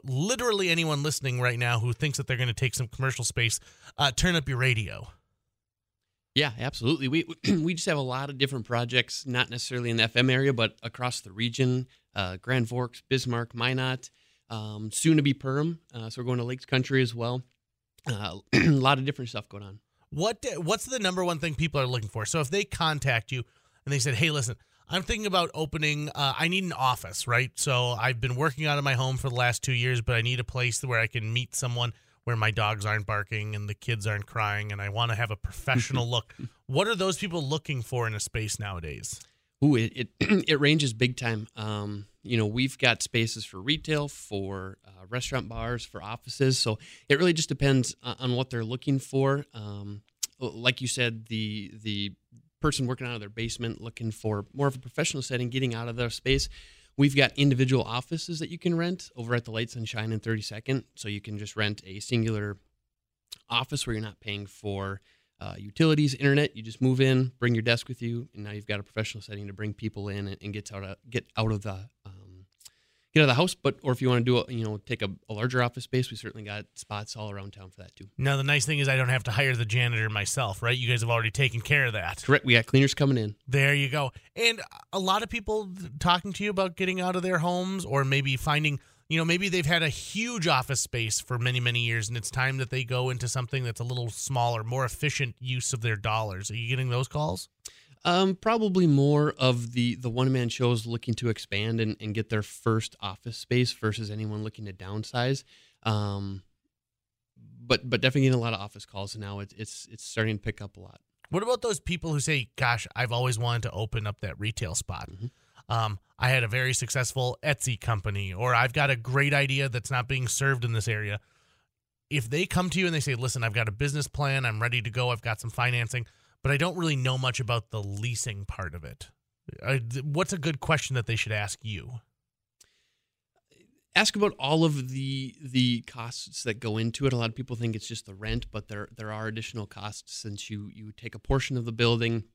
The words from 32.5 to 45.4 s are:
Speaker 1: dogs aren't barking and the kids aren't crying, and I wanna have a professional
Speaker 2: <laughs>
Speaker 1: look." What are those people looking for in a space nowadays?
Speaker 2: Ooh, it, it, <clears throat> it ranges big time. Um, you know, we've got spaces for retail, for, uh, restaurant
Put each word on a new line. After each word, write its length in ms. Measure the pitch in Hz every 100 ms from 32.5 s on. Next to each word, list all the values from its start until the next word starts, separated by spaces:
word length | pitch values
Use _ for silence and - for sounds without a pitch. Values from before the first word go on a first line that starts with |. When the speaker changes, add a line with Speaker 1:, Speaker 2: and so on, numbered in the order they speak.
Speaker 1:
dogs 340 | 110 107 110 104
aren't 200 | 107 101
barking 480 | 104 98 110 107
and 140 | 104 104
the 60 |
kids 320 | 104 - 113 107
aren't 200 | 104 101
crying, 440 | 117 104 104 104
and 80 | 101
I 80 | 101
wanna 260 | 104 117 107
have 160 | 113
a 40 | 104
professional 720 | - - - 123 - 131 117
Speaker 2:
<laughs> 20 |
Speaker 1:
look." 240 | 120 - - - _ -
What 200 | 135 208
are 80 | 196
those 220 | 190 -
people 240 | 202 170
looking 400 | 135 151 - 131
for 240 | 110 123 113
in 80 |
a 60 | 104
space 400 | - 113 107 -
nowadays? 600 | 101 90 80 58 - - - _ _ -
Speaker 2:
Ooh, 100 | 143 123
it, 160 | 113 -
it, 120 | 120 -
<clears throat> 0 | - 196 -
it 120 | 147
ranges 320 | 147 156 139
big 240 | 110 131 123
time. 320 | 120 107 110 113
Um, 500 | 107 104 104 101 101 _
you 140 | 98 117
know, 100 | 104
we've 300 | 117 131 -
got 260 | 127 113
spaces 420 | - 120 113 113 -
for 120 | 95
retail, 460 | 113 156 - 151 143
for, 680 | - - 101 95 98 95 98 98
uh, 200 | 92 92
restaurant 400 | 123 - 131